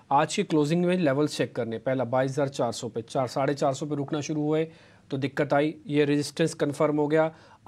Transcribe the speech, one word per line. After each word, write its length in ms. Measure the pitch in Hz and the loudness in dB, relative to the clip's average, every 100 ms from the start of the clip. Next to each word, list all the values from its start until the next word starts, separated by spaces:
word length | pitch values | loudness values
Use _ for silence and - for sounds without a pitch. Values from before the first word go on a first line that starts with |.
| - | 0
आज 240 | 139 156 - | 2 2 0
की 60 | |
closing 420 | 190 156 147 170 | 0 2 2 2
में 120 | 175 185 | 2 2
levels 400 | 151 135 151 - | 2 2 0 0
check 200 | 127 - | -4 -4
करने, 220 | 113 113 | -4 -4
पहला 260 | 131 131 | -2 -2
बाईस 260 | 120 127 135 | 0 0 0
हज़ार 180 | 135 139 | 0 -2
चार 240 | 139 120 | 0 -2
सौ 160 | 113 120 | -2 -6
पे, 140 | 117 | -8
चार, 240 | 113 143 127 | -4 -2 -2
साढ़े 280 | 143 139 | 0 -2
चार 200 | 139 147 | 0 0
सौ 120 | 135 151 | -2 -4
पे 80 | |
रुकना 260 | 147 139 151 | -6 -4 -4
शुरू 220 | 143 156 | -4 -4
हुए 260 | 151 156 160 - - - - | 0 0 -2 -6 -20 -20 -8
तो 60 | 139 | -4
दिक्कत 360 | 135 - 139 | -2 -2 2
आई, 220 | 143 151 - - | 2 2 -2 -2
ये 180 | 147 | 2
resistance 500 | 143 147 143 - 160 | 4 2 0 0 -2
confirm 420 | - 143 139 151 147 | 0 -2 0 0 2
हो 120 | 147 | 2
गया, 260 | 156 160 160 - - | 2 2 -2 -20 -10